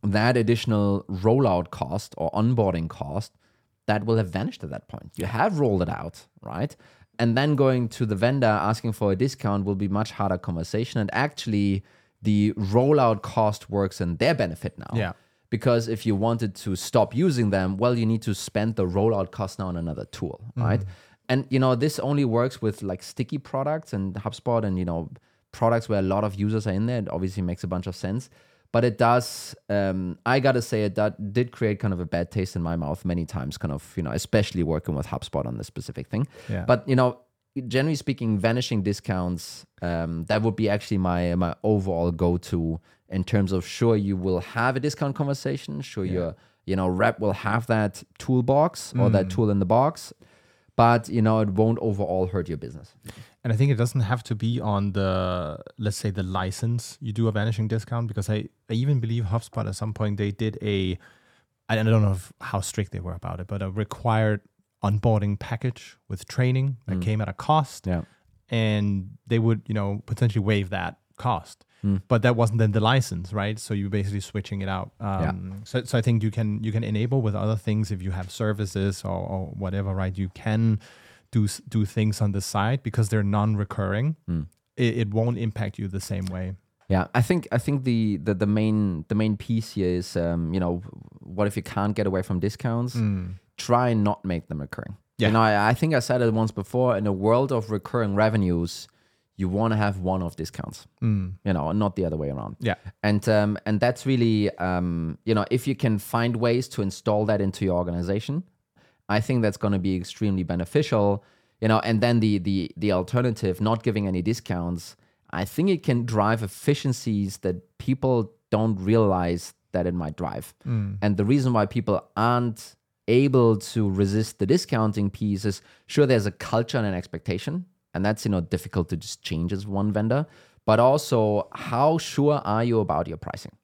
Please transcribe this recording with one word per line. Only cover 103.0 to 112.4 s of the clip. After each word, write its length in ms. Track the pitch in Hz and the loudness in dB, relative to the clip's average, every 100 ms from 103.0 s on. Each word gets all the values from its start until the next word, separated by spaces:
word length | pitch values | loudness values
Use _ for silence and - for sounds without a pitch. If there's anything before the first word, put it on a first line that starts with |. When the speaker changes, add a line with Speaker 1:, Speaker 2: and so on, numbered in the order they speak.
Speaker 1:
And, 240 | 104 104 107 | 0 2 4
um, 300 | 107 104 104 - | 2 2 0 -2
and 140 | 107 | 2
that's 260 | 120 123 135 | 2 0 0
really, 500 | 131 117 107 104 - | 2 4 4 2 0
um, 600 | 90 90 87 85 82 - - | -2 0 0 -2 -4 -6 0
you 100 | 107 | 0
know, 100 | 101 | 2
if 160 | 120 139 | -2 0
you 80 | 135 | 0
can 240 | 123 107 | 0 0
find 380 | - 117 117 113 | -2 -2 0 0
ways 300 | 117 117 127 | 2 0 -2
to 120 | - | -4
install 440 | 98 - - 107 107 | -4 -2 -2 0 2
that 160 | 107 | 2
into 240 | 98 95 98 | 0 0 0
your 120 | 87 | 0
organization, 640 | 87 87 87 101 - 147 180 _ _ _ _ _ _ | 0 -2 -2 -4 -4 -6 -8 _ _ _ _ _ _
I 100 | 107 | -2
think 220 | 117 127 | 0 2
that's 160 | 107 98 | 2 0
gonna 220 | 104 101 | 0 0
be 160 | 92 92 | 0 -2
extremely 480 | 87 - 107 95 | -4 -4 -2 -2
beneficial. 800 | 87 87 85 147 - 113 101 101 _ _ _ _ | -2 -4 0 0 2 2 2 0 _ _ _ _
You 60 | 110 | 2
know, 120 | 110 | 2
and 200 | - 113 | 2 2
then 180 | 120 120 | 4 4
the, 180 | 110 | 4
the, 340 | 104 | 2